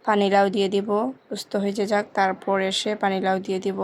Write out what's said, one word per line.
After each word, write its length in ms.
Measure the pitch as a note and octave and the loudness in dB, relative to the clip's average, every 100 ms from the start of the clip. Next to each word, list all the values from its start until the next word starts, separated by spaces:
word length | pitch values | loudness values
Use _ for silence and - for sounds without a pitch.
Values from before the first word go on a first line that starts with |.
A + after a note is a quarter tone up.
| - | 2
পানিলাউ 380 | G#3 G3 G3+ G3 | 2 4 4 4
দিয়ে 140 | G3 G3 | 2 0
দিব, 140 | G3 G#3 G#3 B3 C4 _ | 0 0 0 -2 -6 _
গোস্ত 220 | G#3 - G3+ | -12 -4 -2
হয়ে 120 | G3+ G3+ G3+ | -2 -2 0
যাক, 140 | G3+ G#3 - | 0 0 0
তারপর 380 | F#3+ F#3+ - G3 F#3+ | 0 0 0 0 0
এসে 220 | F#3+ G#3+ G#3 | -2 -4 -2
পানিলাউ 340 | G3+ F#3+ F#3+ F#3+ | -2 0 0 -2
দিয়ে 140 | F#3+ F#3+ | -2 -4
দিব। 140 | F#3+ F#3+ | -4 -4